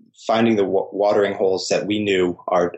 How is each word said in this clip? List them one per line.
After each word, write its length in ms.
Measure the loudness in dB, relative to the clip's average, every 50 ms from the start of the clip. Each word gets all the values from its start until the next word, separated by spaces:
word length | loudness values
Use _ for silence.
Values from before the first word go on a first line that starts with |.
| _ _ _ -10 -4
finding 300 | -2 0 2 2 2 2
the 80 | 2 0
wa-, 240 | 0 0 -2 -2 -4 -4
watering 400 | 0 0 2 2 2 2 0 0
holes 340 | 0 0 0 0 -2 -2 -2
that 180 | -2 -2 -2
we 160 | -2 -4 -2
knew 380 | 0 0 2 2 2 0 -2 -6 -6 -2
our, 260 | 0 0 0 0 -2